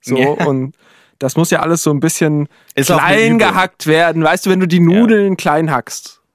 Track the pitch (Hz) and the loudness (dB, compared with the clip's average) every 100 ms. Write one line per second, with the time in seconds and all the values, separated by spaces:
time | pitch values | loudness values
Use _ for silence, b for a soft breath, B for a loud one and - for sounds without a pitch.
0 | - 131 135 151 170 135 135 b b b | -4 0 0 0 -2 -2 -6 b b b
1 | b b 131 - 165 170 160 165 - 147 | b b -4 -2 -2 -2 -2 -2 0 0
2 | 160 - 160 151 147 B B - 139 165 | -2 -2 -2 -2 -4 B B -6 0 0
3 | 170 202 226 226 202 180 185 _ 160 156 | 2 2 2 2 2 0 -2 _ 0 2
4 | 170 160 156 180 196 185 185 175 170 190 | 2 2 0 0 0 0 2 2 4 4
5 | 233 220 202 185 170 151 160 131 - - | 4 2 2 -2 0 0 0 -2 -6 -16
6 | - - _ | -18 -20 _